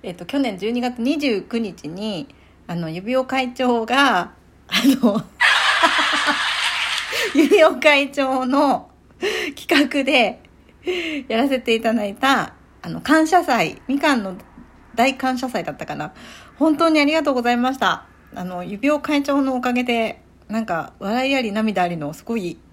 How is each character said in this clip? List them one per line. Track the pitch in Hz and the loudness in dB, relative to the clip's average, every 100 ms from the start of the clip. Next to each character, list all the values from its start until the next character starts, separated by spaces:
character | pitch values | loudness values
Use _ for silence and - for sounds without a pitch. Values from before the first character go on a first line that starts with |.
え | - | -12
っ | 180 | -12
と、 | 175 | -6
去 | 285 | -2
年 | 262 190 | -2 -2
十 | 208 | -4
二 | 240 | -2
月 | 247 240 | -4 -2
二 | 233 311 | -2 0
十 | 285 202 | 0 -2
九 | - 233 | -2 -6
日 | 220 - 147 | -6 -8 -12
に、 | 175 220 185 143 - - _ - | -8 -6 -8 -10 -18 -20 _ -10
あ | 170 | -6
の、 | 165 | -6
指 | 165 202 262 | -8 -2 -2
輪 | |
会 | 254 269 254 | 0 -2 -4
長 | 247 254 233 226 | -2 0 0 0
が、 | 254 277 202 - - _ _ - | 2 4 2 -2 -12 _ _ -6
あ | - 262 262 | 2 2 4
の、 | 233 208 - - - - - - 320 - - - | 2 2 -6 0 2 4 2 4 2 2 0 0
<laughs> | - 285 - - - - - - - - 440 | -2 -2 -2 -2 -4 -4 -4 -6 -6 -4 0
指 | 277 311 381 | 2 6 6
輪 | 311 247 | 6 6
会 | 311 285 277 | 4 4 2
長 | 285 269 262 254 | -2 -2 0 0
の | 277 285 214 - _ _ - 403 440 349 - | 2 2 0 -4 _ _ -6 -4 -4 -6 -8
企 | - 302 294 | 0 2 2
画 | 285 | 0
で | 262 285 208 - - _ _ _ - 359 330 302 247 | 2 2 2 -2 -20 _ _ _ -6 -6 -4 -8 -4
や | 220 | -2
ら | 277 | 0
せ | 262 | -2
て | 247 226 | 0 0
い | |
た | 233 | 0
だ | 226 208 | -2 -4
い | 202 | -2
た、 | 269 254 165 - - - | 0 0 -2 -12 -20 -18
あ | 175 | -12
の、 | 165 | -10
感 | - 311 311 | 2 2 6
謝 | 359 320 | 2 4
祭、 | 240 160 - - | 0 0 -4 -4
み | 277 | 0
か | 320 262 | 2 0
ん | |
の | 190 185 - - - - - - | -2 -10 -16 -20 -20 -20 -10 0
大 | 240 - | 0 0
感 | 262 254 | -4 -2
謝 | 254 | -4
祭 | 214 | -4
だ | 170 | -6
っ | 147 | -10
た | - | -10
か | 143 | -8
な。 | 151 - - - - - | -8 -12 -20 -20 -20 0
本 | 320 294 | 2 4
当 | 330 | 4
に | 311 | 4
あ | 285 | 4
り | |
が | 320 | 2
と | 294 | 0
う | |
ご | 254 | 0
ざ | 240 | 0
い | 240 | 2
ま | 247 | 0
し | 269 | 2
た。 | 196 165 - - - | 0 0 -6 -20 -18
あ | - | -12
の、 | 180 180 | -10 -8
指 | 180 202 277 | -10 -4 0
輪 | 294 | 0
会 | 294 294 | 0 0
長 | 285 285 | 2 0
の | 269 254 | 0 0
お | |
か | 247 | -2
げ | 247 | -2
で、 | 247 233 220 - _ _ _ | 0 -2 -2 -6 _ _ _
な | 214 | -6
ん | 220 | -4
か、 | 170 - - | -4 -6 -10
笑 | 196 233 262 | -4 -2 0
い | 269 | 0
あ | |
り | 233 | -2
涙 | 202 220 190 | -2 0 0
あ | 180 | -2
り | 170 | -2
の | 147 | -8
す | 165 | -10
ご | - 233 | -6 -6
い | 175 - - | -6 -10 -20